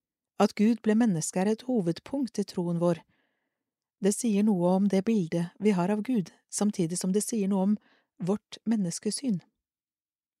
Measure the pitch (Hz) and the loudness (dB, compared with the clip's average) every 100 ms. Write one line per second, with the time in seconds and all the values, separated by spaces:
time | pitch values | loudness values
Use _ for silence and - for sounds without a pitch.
0 | _ _ _ - 202 - 208 233 214 214 | _ _ _ 0 0 4 2 2 2 4
1 | 240 165 - 180 196 220 - 247 170 165 | 4 0 -2 -2 0 -2 -2 -2 0 -4
2 | - 277 247 - 196 - 175 170 175 165 | -6 -6 -4 -4 -6 -4 -4 0 0 0
3 | - _ _ _ _ _ _ _ _ - | -6 _ _ _ _ _ _ _ _ -4
4 | 190 - 240 202 214 185 175 190 202 190 | -2 0 0 2 2 2 2 2 2 2
5 | 190 226 160 170 170 - 208 185 180 214 | 2 0 0 -2 -4 -2 0 2 0 -2
6 | 208 247 165 - _ - 208 - 165 175 | -2 -2 -4 -8 _ -2 -2 0 -2 -2
7 | 185 202 208 233 190 196 190 214 _ _ | -2 -2 -2 -2 0 0 2 0 _ _
8 | _ - 175 208 _ - - 226 175 - | _ -8 -4 -4 _ -10 -2 -2 -2 -4
9 | 208 - 269 180 - _ _ _ _ _ | -6 -4 -4 -4 -6 _ _ _ _ _
10 | _ _ _ _ | _ _ _ _